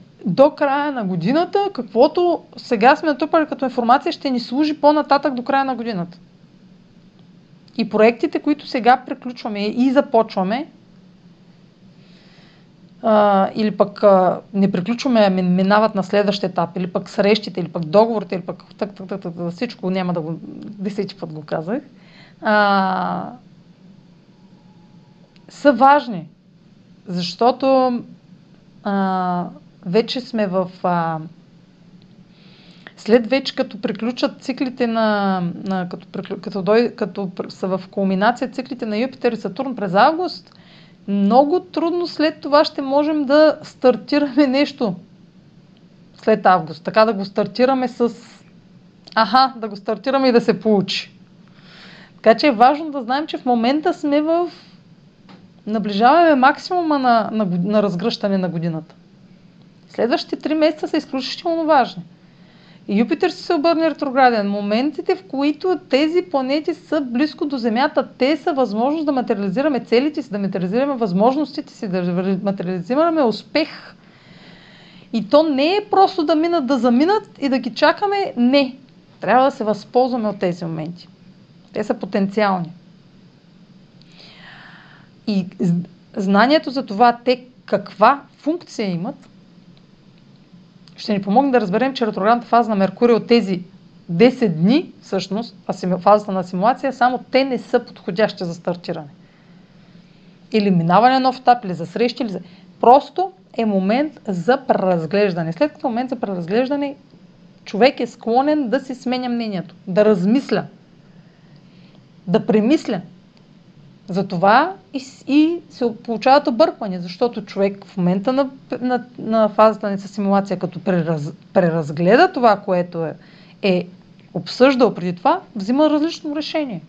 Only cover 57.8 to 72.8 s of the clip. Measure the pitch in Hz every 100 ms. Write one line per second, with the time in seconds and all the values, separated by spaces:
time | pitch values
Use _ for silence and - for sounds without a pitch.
57.8 | 208 175 220 226 202 196 180 165 165 160
58.8 | 160 - _ _ - - - _ - _
59.8 | - - 226 320 - - 277 311 311 311
60.8 | 349 311 - - 262 - 349 330 311 302
61.8 | 226 - - - _ _ - - - -
62.8 | - 202 233 320 370 - - 339 302 320
63.8 | 320 294 294 254 262 226 202 202 202 214
64.8 | 277 302 349 370 - 269 285 302 370 349
65.8 | - 262 311 349 349 277 262 285 311 320
66.8 | - 311 262 240 302 - 294 277 226 220
67.8 | 294 302 254 - 262 302 - 285 254 202
68.8 | 254 311 302 269 240 220 202 185 294 254
69.8 | - 226 285 302 - 202 196 196 180 220
70.8 | 277 269 220 175 226 269 294 - - -
71.8 | 226 185 180 175 185 190 196 196 180 185